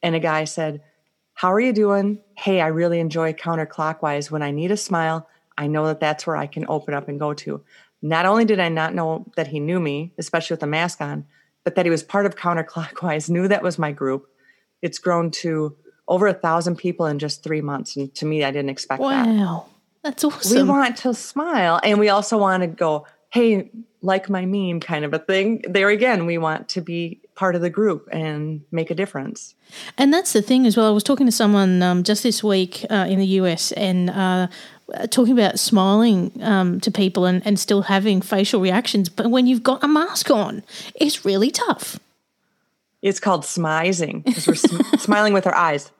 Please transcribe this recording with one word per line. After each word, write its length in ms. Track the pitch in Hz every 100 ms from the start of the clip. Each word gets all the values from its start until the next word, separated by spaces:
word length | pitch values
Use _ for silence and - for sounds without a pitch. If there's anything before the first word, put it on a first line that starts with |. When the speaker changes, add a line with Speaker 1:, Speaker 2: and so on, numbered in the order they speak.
Speaker 1:
And 120 | 170 165
a 40 |
guy 240 | 165 156
said, 380 | 156 - 156 147 _ _ _ _ _
"How 180 | - 185
are 80 | 202
you 120 | 254
doing? 460 | 214 208 202 202 208 _ -
Hey, 240 | 202 190
I 60 | 160
really 300 | 160 170 170
enjoy 340 | 165 165 160
Counterclockwise. 960 | 156 170 165 151 - 156 156 156 143 143
When 120 | 156
I 80 | 143
need 200 | 143 175
a 40 | 208
smile, 520 | - 170 160 160 160 _ _ -
I 100 | 147
know 180 | 151 156
that 140 | 156
that's 260 | 151 151 -
where 100 | 151
I 100 | 147
can 180 | 160 -
open 240 | 156 151
up 160 | 143 143
and 120 | 143
go 140 | 151
to." 280 | 147 151 143 _ _ _ -
Not 240 | 151 160 185
only 180 | 220
did 140 | 220 196
I 100 | 170
not 260 | 160 156
know 300 | 175 160 160 - -
that 100 | 147
he 140 | 151
knew 180 | 151 180
me, 340 | 156 143 165 -
especially 360 | 156 165 160
with 60 | 165
the 60 | 147
mask 340 | 156 175 -
on, 240 | 147 147 147 _ _ _
but 140 | 175 185
that 100 | 175
he 40 |
was 120 | 160
part 240 | - 202 202
of 100 | -
Counterclockwise, 920 | 175 165 156 170 156 - 175 151 151
knew 160 | 175 190
that 160 | 202
was 160 | 180 165
my 140 | 151
group, 360 | 143 135 135 - _ _ _ _ -
it's 160 | 170 -
grown 320 | 180 170 170
to 440 | - 170 156 151 - - _ -
over 180 | 180 202
a 80 |
thousand 420 | 190 165 165 170 170
people 300 | 180 170 160
in 120 | 147
just 240 | 147 -
three 180 | 160 156
months. 360 | 147 139 - 139
And 160 | 139 -
to 100 | 156
me, 180 | 156
I 60 | 139
didn't 200 | 143 139
expect 300 | 131 - 135
that. 260 | 269 269 233
Speaker 2:
Wow. 400 | 214 185 165 - _ _ _
That's 220 | 302 -
awesome. 320 | 302 - 190 247
Speaker 1:
We 60 | 277
want 280 | 277 254 233
to 160 | 254
smile, 680 | 226 - 277 330 269 175 165
and 140 | 214 208
we 80 | 208
also 280 | 190 208 220
want 260 | 196 185
to 40 | 175
go, 400 | 160 165 151 - _ -
"Hey, 400 | 240 233 202 196 - - -
like 260 | 185 190 190
my 160 | 190
meme," 360 | 185 202 185 170
kind 240 | 165 151
of 100 | 147
a 60 | 156
thing. 440 | - 190 202 220 -
There 200 | 196 196
again, 360 | 208 254 202 170
we 120 | 170
want 300 | 160 156 -
to 100 | 190
be 400 | 165 170 170 - _ -
part 180 | 190
of 60 | 170
the 80 | 175
group 380 | 175 214 156 -
and 500 | 160 160 151 151 156 -
make 180 | 165 160
a 40 | 165
difference. 580 | 196 139 135 - - _ _ - - -
Speaker 2:
And 160 | 277
that's 200 | 330 381
the 100 | 214
thing 240 | 208 254 247
as 100 | 208
well. 120 | 220
I 20 |
was 140 | 208
talking 200 | - 277 254
to 60 |
someone, 500 | 220 208 202 190 180
um, 200 | 180 180
just 200 | 175 208
this 180 | 247 208
week, 400 | 214 190 185 - -
uh, 160 | 202 180
in 100 | 190
the 60 | 190 190
U 60 | 185
S, 260 | 165 -
and, 380 | - 202 180 180
uh, 380 | 196 185 185 180 - - - - - 226
talking 220 | - 233
about 260 | 247 202 -
smiling, 720 | - 202 196 208 233 190 180 -
um, 360 | 220 196 180 180
to 100 | -
people 340 | 190 190 185
and, 160 | 180 180 208
and 120 | 202
still 240 | - 202
having 380 | 196 196 214 185
facial 400 | - 196 202 220
reactions. 480 | 185 190 247 208 175
But 220 | - 226
when 160 | 254 254
you've 160 | 247
got 200 | 233 262
a 60 | 285
mask 420 | 302 220 - -
on, 320 | 240 180 - - - - -
it's 280 | 294 -
really 260 | - 196 247
tough. 480 | - 466 - - - _ _ _ _ _ _ _ _ _ -
Speaker 1:
It's 180 | 196 196
called 260 | 202 175
smizing, 800 | - - 160 156 175 175 160 - 262
'cause 200 | 180 -
we're 80 | 151
sm-, 400 | - 170 - 269
<laughs> 20 |
smiling 340 | - 208 214
with 140 | 196 185
our 80 |
eyes. 360 | - 170 147 -